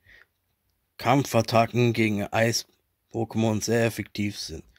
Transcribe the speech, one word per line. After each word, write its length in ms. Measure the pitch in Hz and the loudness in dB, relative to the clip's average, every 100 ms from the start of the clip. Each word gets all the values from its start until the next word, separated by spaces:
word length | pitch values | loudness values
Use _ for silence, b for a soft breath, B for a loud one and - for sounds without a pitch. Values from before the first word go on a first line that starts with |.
| b b b _ _ _ _ _ _ - | b b b _ _ _ _ _ _ -4
Kampfattacken 960 | 117 139 127 113 110 113 117 120 120 | 2 2 2 0 2 2 2 2 2
gegen 320 | 113 110 101 | 2 0 -2
Eis-Pokémon 1400 | 101 113 117 113 - _ _ _ _ 117 113 110 110 107 | -2 0 0 -2 -6 _ _ _ _ -6 -4 0 0 0
sehr 220 | 110 117 | 0 0
effektiv 560 | 117 - 101 - 104 - | 0 -2 -8 -6 -6 -6
sind. 240 | - 80 - | -12 -12 -16